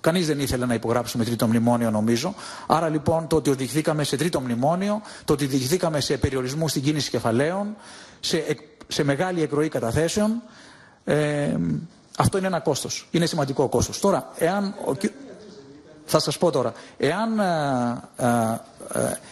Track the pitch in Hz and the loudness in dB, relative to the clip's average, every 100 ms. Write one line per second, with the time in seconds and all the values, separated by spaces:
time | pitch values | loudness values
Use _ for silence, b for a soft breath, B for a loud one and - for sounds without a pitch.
0 | 160 180 156 143 135 127 123 113 113 120 | 2 2 0 0 0 -2 0 0 0 0
1 | 117 123 113 117 117 117 117 120 117 107 | 0 -2 -2 2 2 4 4 2 2 0
2 | 110 117 165 - B B B 151 165 156 | 2 0 -2 -8 B B B 2 2 0
3 | 170 165 160 160 139 131 131 156 156 151 | 2 0 2 2 2 0 0 0 0 0
4 | 143 131 170 151 131 117 135 175 202 208 | 0 0 0 0 -2 0 2 2 0 -4
5 | B B - 147 143 135 127 180 170 151 | B B 0 0 2 0 2 2 2 0
6 | - 135 143 131 127 147 160 156 135 151 | 0 0 0 0 -2 -2 -2 0 0 0
7 | - 120 117 113 151 190 202 214 B B | -2 0 2 2 2 -2 -6 -8 B B
8 | B B - 170 151 147 - - - - | B B -2 -2 -2 -6 -8 -20 -8 -2
9 | 143 139 185 175 151 143 156 139 117 143 | 0 2 0 0 0 0 0 0 0 0
10 | 165 208 214 233 - B B B B B | 0 2 0 0 -8 B B B B B
11 | - 147 147 147 143 - - 151 165 - | -2 0 2 0 -2 0 -2 -4 -6 -20
12 | - - 127 196 190 175 - 139 120 - | -18 0 0 2 0 0 0 -2 -4 -8
13 | - 165 165 170 135 135 127 123 - - | -2 0 0 0 -2 2 2 2 0 0
14 | 202 160 - - 160 202 196 - - 135 | 2 2 -2 0 0 2 -2 -4 -4 -2
15 | - - - - - - - - - - | -4 -6 -18 -18 -20 -20 -20 -20 -20 -20
16 | - 160 156 - 175 147 117 - B B | 0 2 2 2 2 2 -2 -4 B B
17 | 135 180 226 220 190 165 143 127 120 120 | 0 2 0 0 2 2 0 0 0 -2
18 | - - 127 117 113 113 - - - - | -8 -2 2 4 2 -2 -8 -18 -6 -2
19 | 127 - B | -2 -4 B